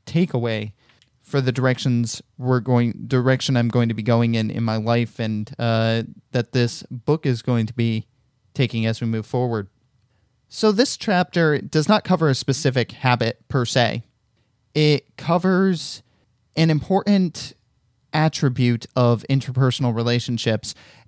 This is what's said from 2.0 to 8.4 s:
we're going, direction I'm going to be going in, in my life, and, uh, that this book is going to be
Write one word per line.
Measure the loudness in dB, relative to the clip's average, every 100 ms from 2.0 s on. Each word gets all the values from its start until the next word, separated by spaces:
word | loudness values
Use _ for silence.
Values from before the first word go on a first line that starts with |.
| 0 -6 -14 -6
we're | 0 0
going, | 2 2 2 -2 -2
direction | 0 2 0 2 0
I'm | 2
going | 2 0
to |
be | -2
going | 0 2 2
in, | 0 -2
in | -2
my | -2 -2
life, | 0 0 -2 -4
and, | -4 -4 -8 -4
uh, | -2 0 0 -2 -6 -14 _
that | -4 -2
this | 0 0 -4 -14
book | -8 -2 0
is | 0 -2
going | 0 0 0
to |
be | -2 -2 -2 -6 _ _ _